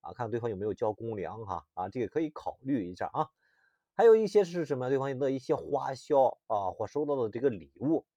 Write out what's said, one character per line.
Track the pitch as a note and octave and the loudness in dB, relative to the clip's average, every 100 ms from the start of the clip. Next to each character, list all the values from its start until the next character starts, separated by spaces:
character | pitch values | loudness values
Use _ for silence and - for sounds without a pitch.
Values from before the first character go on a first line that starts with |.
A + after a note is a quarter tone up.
啊， | D2+ | -14
看 | - A#2 | -8 -4
对 | A#2 | -2
方 | A#2 | -4
有 | F#2+ | -4
没 | G#2+ | -4
有 | |
交 | F#2+ G#2+ | -2 -2
公 | G#2+ A2+ G#2+ | -2 -6 -6
粮 | E2 G#2+ G2+ | -6 -8 -8
哈、 | F2 _ | -8 _
啊， | - F#2+ | -8 -8
这 | B2+ | -4
个 | G#2+ | -4
可 | D#3 | -2
以 | D#3 | -4
考 | - - - | -6 -10 -8
虑 | C3 C3+ F2+ | -4 -4 -4
一 | F2+ | -8
下 | F#2 | -6
啊。 | C#3 D#3 _ _ _ _ _ _ - | -4 -6 _ _ _ _ _ _ 4
还 | |
有 | A3+ A3 | 6 8
一 | G#3 | 6
些 | G#3 | 2
是 | F3 F3 C#3+ | 2 -2 -4
什 | C3 | -2
么？ | B2+ | 0
对 | C3+ | 0
方 | C3+ B2+ | 0 -2
的 | C3+ | -2
一 | C3+ | -2
些 | - D3+ | -2 -4
花 | D#3 C#3 C3+ | 0 -2 -2
销 | C3 - C#3+ B2+ - _ | -8 2 6 6 2 _
啊， | G#2+ F#2+ | -2 -2
或 | - G#2+ | -4 -6
收 | D3 D3 | -4 -2
到 | C#3 | 0
的 | A2+ | -2
这 | A2+ | 0
个 | C3+ | 0
礼 | G2+ D2+ _ | 0 -12 _
物 | C3 D#3+ - | -2 -2 -4